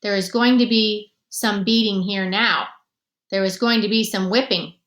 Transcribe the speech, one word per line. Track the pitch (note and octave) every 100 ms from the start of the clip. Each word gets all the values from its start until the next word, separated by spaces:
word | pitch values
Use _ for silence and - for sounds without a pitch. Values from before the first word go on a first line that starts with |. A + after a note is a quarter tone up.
There | G#3 G3+
is | F#3+
going | A#3 A#3+ B3+
to | A#3+
be | A3+ G#3+ G#3 G#3 _ _
some | - A3+ G3+
beating | F#3+ A3+ A3 G3
here | F#3 G3 F#3
now. | F#3+ A3+ D#3+ - - _ _ _ _ _
There | G3
is | F#3+ F3+
going | A#3 A#3
to | G3+
be | A3
some | A3 G3 F#3+
whipping. | A3 C4 F3+ E3 -